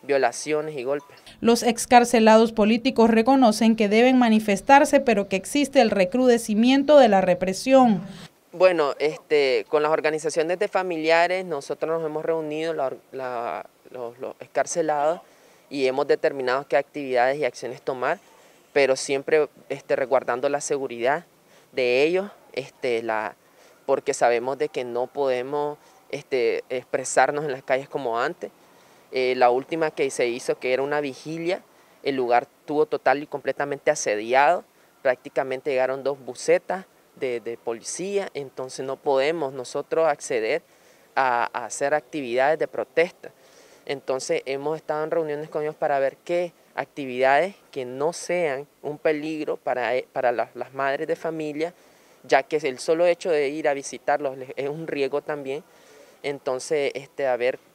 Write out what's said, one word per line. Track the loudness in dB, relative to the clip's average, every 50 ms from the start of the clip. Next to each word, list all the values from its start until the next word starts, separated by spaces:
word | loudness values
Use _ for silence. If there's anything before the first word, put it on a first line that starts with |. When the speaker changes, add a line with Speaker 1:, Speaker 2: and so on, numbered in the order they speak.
Speaker 1:
violaciones | -2 0 2 2 2 2 0 -2 -6 -4 -2 -2 -4 -6 -8
y | -8 -4
golpes. | -4 -4 -4 -6 -14 -20 -20 _ -20 -12 -2
Speaker 2:
Los | 2 2 2 2
excarcelados | 2 -2 -2 -2 0 6 6 6 6 6 4 4 6 8 8 8 6 4
políticos | 2 2 2 2 2 2 0 0 4 4 4 6
reconocen | 6 4 4 4 4 6 6 4 4 4 2 2 4
que | 2 2 2
deben | 4 4 6 6 6 4
manifestarse, | 4 4 4 2 2 0 -2 0 6 6 8 8 8 6 4 2
pero | 4 4 2 2 0 -2
que | -4
existe | -4 -4 -2 0 0 0 4 4 4
el | 4 4
recrudecimiento | 4 2 0 2 2 2 4 4 4 2 2 -2 0 2 4 4 4 4 6 8 8 8
de | 8 8
la | 6 4
represión. | 4 2 0 0 0 -4 -4 -4 0 4 6 6 8 6 4 0 -2 -8 -14 -18 -18 -20 _ _ _ _
Speaker 1:
Bueno, | 0 4 4 4 6 4 2 0 0 0
este, | -2 -2 -2 -4 -4 _ 2 4 4 4 2 0 0 _
con | 0 2
las | 2 2
organizaciones | 0 2 0 -2 -2 -2 -4 -2 -2 -2 -2 -2 -2 -2
de | -4 -2
familiares | -2 -2 -2 -2 -4 -2 2 4 4 4 4 2 0 -4 -4
nosotros | -6 -8 -8 -6 -8 -8 -6 -4 -4 -4 -4
nos | -4 -6
hemos | -6 -6 -4
reunido, | -4 -4 -4 -4 -6 -6 -6 -6 -6 -4
la | -4 -4
or-, | -4 -6 -10 _ _
la, | -12 -10 -10 -8 -8 -6 -6 -6 -8 -8 -10 -14 _ _ _ -18
los, | -14 -12 -12 -12 -12 -12
los | -12 -12 -12 _
excarcelados, | -20 _ _ -4 -2 -2 -2 -2 -2 -2 0 0 0 0 -2 -4 -8 _ _ _ _ _ _ _ _ _
y | -4 0 0
hemos | 0 0 0 0
determinado | 0 0 2 2 -2 -2 -2 -2 -2 -2 -2 -2 _
qué | 0
actividades | 0 0 _ _ -10 -6 -2 0 2 2 2 0 0
y | -4
acciones | -4 -4 -6 -12 -12 -12 -8
tomar, | _ -8 -6 -4 -2 -4 -4 -4 _ _ _ _ _ _ _ _ _ _ _
pero | 2 4 4 2
siempre, | 0 0 -4 -4 -4 0 2 2 2 2 0 _ -20 -12 _
este, | -10 -10 -4 -4 -2
resguardando | -2 0 2 2 0 2 0 -4 -2 -2 -2
la | -2 -2
seguridad | -2 -4 -4 -4 -4 -6 -6 -2 0 0 0 -2 -4 _ _ _ _ _ _ -20 _ _
de | -4 -2 0 2 2 2
ellos, | 2 2 2 -2 -4 -4 -14 _ _ -12
este, | -10 -10 -10 -10 _ _ -4 -2 -2 -2
la, | -2 -4 -4 -4 -4 -6 -10 _ _ _ _ _ -20 -20 _ _ _
porque | -2 -2 0 _ -4
sabemos | 0 2 2 2 2 2 0 -4 -4 -4
de | -6 -6
que | -4 -8 -8
no | -4 -4 -4 -6 -4
podemos, | _ -4 -2 -2 -2 -2 -4 -6 -6 -4 -4 -6 -8 _ _ _ _ _ _ _
este, | -12 -12 -8 _ -2 0 0 0 -2 -2 -6 _
expresarnos | -8 -8 -8 _ -6 -6 -6 -2 2 2 2 2 0 -4 -6
en | -6
las | -8 -8 -4
calles | -2 -2 -2 -2 -6
como | -10 -6 -6 -4 -4 -2
antes. | -4 -4 -6 _ -14 -16 _ _ _ _ _ _ _ _ _ _ _ _
Eh, | -4 -2 -2 0 2
la | 4 4 4
última | 4 2 -2 -4 -4 -4 -4 -4
que | -2 -2 -4 -4
se | 0 -2 -2 -2
hizo, | -2 -4 -4 -6 -6 -4
que | -2 -2 -2
era | -2
una | -2 -2 -2 -4
vigilia, | -4 -6 -8 -10 -12 -12 -10 -6 -6 -6 -6 -6 _ _ _ _ _ _ _ _
el | -6 -4 -2
lugar | -2 0 2 2 2 2 _ _ _
estuvo | _ -4 0 0 0
total | 0 -2 -2 _ 0 0 0
y | -2
completamente | -8 -10 -6 -6 -6 -4 -4 -4 -6 -6 -2 _ 0
asediado, | 0 0 -2 -2 -2 -2 -2 2 4 4 4 4 2 0 -4 _ _ _ _ _ _ _
prácticamente | _ -2 -2 _ _ -6 _ -4 -4 -2 -6 -6 _ -2
llegaron | 0 0 0 0 -2 -4 -4
dos | -6 -6 -6 -10
bucetas | -14 -14 -6 0 2 2 2 _ -4 -10 -10 -10 _ _ _ _ _ _
de, | -8 -6 -4 -4 -6
de | -6 -8 -12
policía, | -8 _ -8 -8 -6 -8 -12 -10 -8 -8 -4 -4 -4 -4 -4 _
entonces | -12 -12 -10 _ -12 -12 -10 -10 -10 -8
no | -8 -8
podemos | -4 _ 0 2 2 2 0 0 -2 -4 -6
nosotros | -6 -10 -12 -8 -8 -8 -6 _ 0 2 2 2
acceder | 0 -2 -4 -4 -2 -2 0 -2 -2 -4 _ _ _ _ _ _ _ _ _ _ _
a, | 0 2 2 2 0 0 -2
a | -4 -8 -8
hacer | -8 -6 -4 -2 0 0
actividades | -2 -2 _ -10 -8 -6 -4 0 0 2 2 2 0
de | -2 -6
protesta. | -4 -8 -8 _ _ 0 0 0 -2 _ -20 -20 _ _ _ _ _ -20 -20 _ -20 _ _
Entonces | -10 -10 -8 _ -6 -6 -6 -2 -4 -4 -4 -2
hemos | -6 -8 -6 -4 -6 -6 -6
estado | _ -6 -4 -4 -4
en | -2
reuniones | -2 -2 -2 -2 -6 -8 -8 -8
con | -6 -6
ellos | -6 -6 -6
para | _ -2 -2 0 0
ver | 0 -2 -4 _ _
qué | -4 -2 -2 -2 -4 _ _ _ _ _
actividades | -8 -8 _ _ -10 -10 -8 -2 2 4 4 4 4 2 0 -6 _ _ _
que | -10 -10 -10
no | -8 -6 -4 -4 -4 -4
sean | -6 -6 -4 -2 -2 0 -2 -4 -6 -10 _ _ _
un | -10 -10 -10
peligro | -2 _ -2 -2 0 -4 -8 -6 -6 -6 -6 -6 -6
para, | _ -4 -4 -2 -2 -2 -2 -2 -4 _
para | _ -2 0 0
las, | 0 0 -4 -6 _
las | -12 -12 -10
madres | -6 -4 -4 -2 -2 -4 -4
de | -6 -6
familia, | -6 -6 -8 -6 -6 -8 -8 -6 -6 -6 -8 -8 _ _ _ _ _ _ _ _ _
ya | -2 0 0 0
que | 2 _ -4
el | -2 -2 -4 -6 -4
solo | -2 0 2 2 4
hecho | 2 2 0 -2 -2
de | 0 0 0 -2
ir | -4 -2 -2 -2
a | -2
visitarlos | -2 -6 -12 -14 -8 _ -2 -2 0 -2 -6 -8 -8
les, | -14 -12 -8
es | -6 -6 -6
un | -6 -8 -8
riesgo | -8 -4 -2 -2 -2 -2 -4
también. | -4 -6 -8 -8 -6 -8 -8 -10 -10 _ _ _ _ -20 -20 -20 -20 -20 -20 _
Entonces, | -8 -8 -8 -6 _ -4 -4 -4 -4 -4 -2 -2 -2 -2 -4
este, | -6 -14 -12 _ -4 -2
a | -2 0
ver | 0 0 -2 -2 -4 _ _